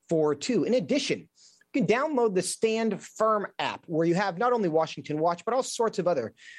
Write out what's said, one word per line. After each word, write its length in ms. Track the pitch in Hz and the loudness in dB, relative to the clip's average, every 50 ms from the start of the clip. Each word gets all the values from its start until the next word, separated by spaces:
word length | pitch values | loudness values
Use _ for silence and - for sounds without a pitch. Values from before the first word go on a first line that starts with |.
| _ | _
four 260 | - 170 160 156 151 143 | -2 0 2 2 2 0
two. 300 | 147 - - 240 180 135 | 0 -2 0 0 0 2
In 100 | 185 233 | 2 2
addition, 540 | 254 170 127 269 285 277 - 143 92 82 _ _ _ - - _ _ _ _ | 0 0 0 0 0 0 -2 -4 -6 -6 _ _ _ -20 -20 _ _ _ _
you 140 | - 285 196 | -2 -2 2
can 0 | |
download 480 | 156 214 254 294 320 302 247 233 220 185 | 2 2 2 2 0 0 2 2 2 2
the 80 | 185 | 0
Stand 580 | - - - - - 220 220 226 226 220 196 - | -2 -2 -4 -2 0 0 0 0 0 -2 -2 -4
Firm 460 | - - - - 214 220 214 208 185 - _ - | -8 -12 -4 0 2 2 2 0 -2 -6 _ -6
app, 240 | 147 127 - - - | -4 -4 -4 -6 -8
where 220 | - 165 156 165 | -4 -2 0 2
you 80 | 170 165 | 2 2
have 240 | 185 208 196 170 180 | 2 0 -2 -2 0
not 140 | 233 254 247 | 0 2 2
only 160 | 226 202 170 | 2 0 2
Washington 500 | 151 160 160 151 - 156 - - 151 151 | 2 2 0 0 -4 -12 -8 -6 -2 0
Watch, 260 | 165 175 170 - - | 0 0 0 0 -2
but 80 | 226 240 | -2 -2
all 80 | 262 | -2
sorts 380 | 247 - - - 226 214 - - | -2 -4 -2 -2 -2 -2 0 0
of 80 | 165 | 0
other 260 | 175 170 135 113 104 - _ - - - | 0 0 0 -2 -6 -8 _ -20 -20 -20